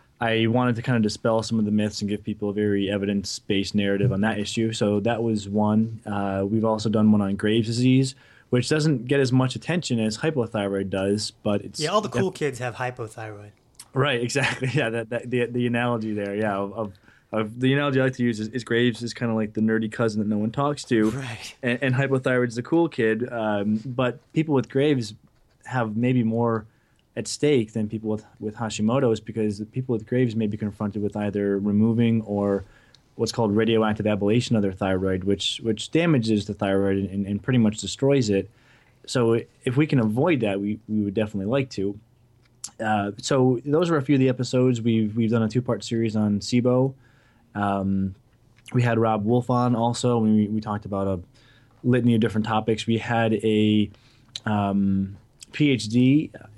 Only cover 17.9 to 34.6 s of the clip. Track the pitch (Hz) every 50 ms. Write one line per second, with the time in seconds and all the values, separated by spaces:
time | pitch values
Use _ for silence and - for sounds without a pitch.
17.9 | 131 131 131 131 131 - 123 120 113 104 107 110 113 127 113 - 120 117 120 123
18.9 | 113 107 120 117 - - 123 117 113 110 110 104 107 113 107 110 110 110 113 107
19.9 | - - 120 113 104 107 107 104 110 104 104 110 120 143 139 147 147 131 - -
20.9 | 127 113 107 110 113 135 135 123 117 107 - - - - - 123 120 123 143 131
21.9 | 127 127 139 131 135 131 127 131 127 127 123 120 110 123 123 - 165 170 170 160
22.9 | - - 117 110 110 110 123 120 123 117 110 107 104 101 101 107 107 110 - 139
23.9 | 123 127 127 123 120 - - _ - 165 160 160 147 131 113 - - 135 139 156
24.9 | 147 127 113 104 110 - _ _ _ _ _ _ _ _ _ - 123 127 117 110
25.9 | 104 113 120 123 131 127 117 110 113 117 117 117 113 110 107 - _ _ _ _
26.9 | _ _ _ _ _ 120 117 - - - - 147 147 127 110 107 - 117 107 104
27.9 | 117 113 110 107 107 107 - - _ - 104 107 107 - 117 110 107 - 107 110
28.9 | 120 139 135 120 113 104 - - 107 113 110 107 104 101 107 - - 127 127 127
29.9 | 123 110 107 - 123 123 131 120 107 113 110 104 107 104 110 104 104 - 107 104
30.9 | 101 110 104 101 - 107 104 104 98 101 101 101 101 98 101 104 101 104 110 113
31.9 | 113 117 120 113 113 113 110 101 104 101 101 101 98 98 98 - - _ _ _
32.9 | - _ _ _ _ - 117 113 - - 117 104 101 107 113 113 117 110 110 110
33.9 | 104 - 101 107 104 98 101 101 110 123 123 - 123 110